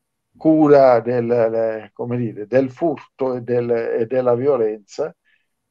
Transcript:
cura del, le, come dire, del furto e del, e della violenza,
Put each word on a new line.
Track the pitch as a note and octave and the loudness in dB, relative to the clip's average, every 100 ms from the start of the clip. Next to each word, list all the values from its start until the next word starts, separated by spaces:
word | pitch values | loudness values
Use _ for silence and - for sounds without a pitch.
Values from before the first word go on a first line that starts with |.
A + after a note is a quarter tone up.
| _ _ _ - | _ _ _ -4
cura | D#3+ D#3 D3 C#3+ C3 A#2+ | 2 4 6 6 6 4
del, | A#2 B2 A#2 | 0 -2 0
le, | A#2+ A2+ A2+ A2+ A2 G#2 | 0 0 0 -4 -6 -12
come | - A#2+ A#2+ | -12 -8 -6
dire, | A2+ G2 G#2 | -6 -10 -2
del | B2+ C3+ | -2 -2
furto | - E3+ C#3 - - C3+ | -2 -4 -4 -10 -8 -6
e | B2+ | -6
del, | A#2+ B2 A#2+ | -4 -4 -2
e | A#2 A#2 B2 A2 | -2 -2 -4 -2
della | B2+ B2 A#2+ | -2 0 0
violenza, | C#3 C3 A2 G#2+ G2+ - D#3+ - _ _ _ _ _ | 0 0 -2 -6 _ -10 -10 -10 _ _ _ _ _